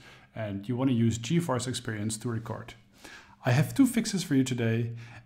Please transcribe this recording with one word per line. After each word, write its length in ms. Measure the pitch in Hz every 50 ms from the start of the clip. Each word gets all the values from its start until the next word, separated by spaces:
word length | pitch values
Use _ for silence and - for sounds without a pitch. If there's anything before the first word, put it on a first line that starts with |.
| - - - - - _ _
and 320 | 117 110 104 98 98 101
you 80 | - 123
wanna 180 | 117 135 139
use 260 | 127 113 117 113 101 -
GeForce 500 | - - 165 170 170 165 127 120 - 131
Experience 480 | 120 - - 113 110 104 104 110 107 -
to 120 | - 123
record. 420 | 113 113 113 - 107 107 113 - - - _ _ _ - - - - - - - - _ -
I 60 | 120
have 240 | 120 139 - - -
two 120 | - 269
fixes 360 | 240 - 233 226 - - 185
for 120 | 165 - 143
you 100 | 135 131
today, 480 | 131 127 120 117 113 113 117 117 117 - - - - - - -